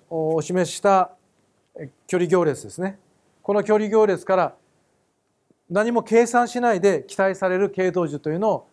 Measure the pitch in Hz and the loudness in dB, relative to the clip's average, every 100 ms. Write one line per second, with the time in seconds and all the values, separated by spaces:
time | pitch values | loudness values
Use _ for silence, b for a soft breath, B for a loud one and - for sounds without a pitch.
0 | - 165 156 160 160 180 175 - 202 190 | -10 -4 -2 -2 -2 -2 -2 0 2 2
1 | 180 - _ _ _ _ _ - 139 _ | 2 -6 _ _ _ _ _ -18 -16 _
2 | - 180 175 180 160 127 104 - 190 196 | -4 -2 2 2 2 -2 -8 -8 -8 -10
3 | _ _ _ _ - 202 202 214 214 220 | _ _ _ _ -4 -2 2 0 2 2
4 | 214 175 - 185 156 - _ _ _ _ | 2 2 0 0 0 -4 _ _ _ _
5 | _ _ _ _ _ _ - 185 226 233 | _ _ _ _ _ _ -6 -2 0 -2
6 | 226 226 233 240 240 247 240 190 196 160 | 2 2 4 2 0 0 0 2 2 0
7 | - - 196 190 185 185 202 190 185 180 | -2 -2 -2 0 -2 0 -2 -2 -2 0
8 | 160 143 156 165 214 156 - | -2 -4 -6 -2 -2 -2 -6